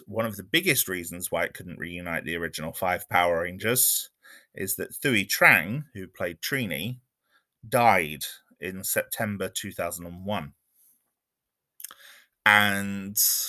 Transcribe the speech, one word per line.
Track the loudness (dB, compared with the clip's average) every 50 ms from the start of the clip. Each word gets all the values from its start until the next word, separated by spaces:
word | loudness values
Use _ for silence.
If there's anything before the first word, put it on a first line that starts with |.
| -10
one | -6 -4 -2 -2
of | -2 -4
the | -8
biggest | -4 -2 0 2 2 2 2 2 0 -2
reasons | -4 -6 -6 -8 -8 -10 -6 -4
why | -2 -2 -2
it | -2 -4
couldn't | -8 -12 -12 -10 -10
reunite | -10 -10 -8 -8 -6 -6 -4 -4 -4
the | -4 -4
original | -4 -4 -6 -6 -6 -8 -8
five | -6 -2 -2 0 0 -2 -2 0
Power | 2 4 4 4 4 2
Rangers | 0 -4 -6 -2 0 2 2 4 4 4 2 0 -2 -8 _ _ -20 -20 -20 -20 _ _ -10
is | -6 -6 -4 -4
that | -6 -6 -8
Thuy | -6 -2 0 2 2 2 2
Trang, | 0 2 6 6 8 6 6 4 0 -4 -4 -6 -8 -12
who | -12 -12
played | -12 -8 -6 -6 -6 -6 -8
Trini, | -6 -4 -4 -2 -2 -2 -4 -4 -4 -6 -8 -10 _ _ _ _ _ _ _ _ _ _ _ _ -4
died | 0 2 6 8 8 8 6 4 0 -4 -6 -8 -10 -10 -14 _ _ _ -10
in | -8 -8 -8 -6
September | -6 -2 -2 -2 -2 -2 -4 -4 -2 -2 -2 -4 -4 -4
two | -4 -6 -8 -8
thousand | -6 -6 -6 -6 -6 -8 -10
and | -12 -12 -8 -6
one. | -4 -4 -4 -4 -8 -12 _ _ _ _ _ _ _ _ _ _ _ _ _ _ _ _ _ _ _ _ _ _ _ _ -18 -18 -18 -18 -20 -20 -20 -20 -20 _ _ _ _ 4
And | 6 8 8 6 4 2 0 -2 -4 -6 -6 -8 -4 0 2 2 2 2 0 -2